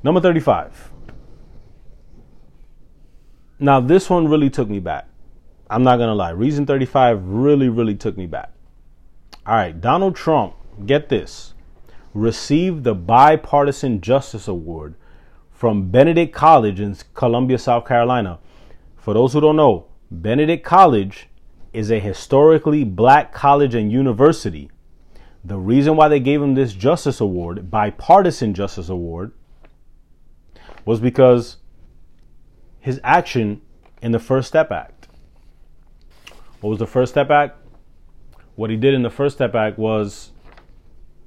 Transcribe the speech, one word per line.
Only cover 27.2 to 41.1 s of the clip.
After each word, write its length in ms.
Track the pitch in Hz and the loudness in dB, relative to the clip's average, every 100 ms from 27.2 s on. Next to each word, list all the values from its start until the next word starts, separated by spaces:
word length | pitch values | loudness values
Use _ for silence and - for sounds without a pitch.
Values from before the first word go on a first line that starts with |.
| 104 90 85 90 92 | -4 -4 -8 -10 -6
Bipartisan 840 | 110 104 - - 185 180 - 113 | -2 -2 -6 4 4 4 -2 -6
Justice 360 | 92 101 - 80 | -4 -6 -8 -10
Award, 420 | 90 85 82 107 - _ - - _ - - _ _ - _ _ - - - | -8 -8 -10 -14 -16 _ -20 -20 _ -20 -20 _ _ -20 _ _ -20 -20 -14
was 160 | - 113 | -4 -2
because 580 | 120 123 127 123 117 - - - - - - - - - - _ - - | 0 4 6 6 0 -16 -20 -20 -20 -20 -20 -20 -20 -20 -20 _ -20 -12
his 200 | 135 131 | -8 -6
action 580 | 123 - - 127 107 107 - - _ _ | 2 2 2 -4 -4 -6 -14 -20 _ _
in 100 | 117 | -4
the 80 | 113 | -4
First 280 | - 131 131 | 0 -2 0
Step 220 | 160 156 | 0 0
Act. 360 | 85 - - - - - _ - _ - - - - - - - - - - | -4 -12 -20 -20 -20 -20 _ -20 _ -20 -20 -20 -20 -20 -20 -20 -20 -20 -10
What 120 | 104 | -8
was 80 | 107 | -6
the 80 | 113 | -4
First 260 | 127 123 | -2 0
Step 180 | - 139 | 0 2
Act? 260 | 147 147 - - - - - - - - - - - | 2 0 -6 -20 -20 -20 -20 -20 -20 -20 -20 -20 -10
What 140 | 110 | -6
he 60 | 110 | 0
did 180 | 135 | 0
in 80 | 135 | 2
the 80 | 120 | -2
First 280 | - 143 - | -2 -4 -2
Step 180 | 120 113 | -2 -2
Act 240 | 107 98 | -4 -2
was 520 | 110 107 104 - - - - - _ - - - - | -2 -2 -4 -10 -20 -20 -20 -20 _ -20 -20 -20 -20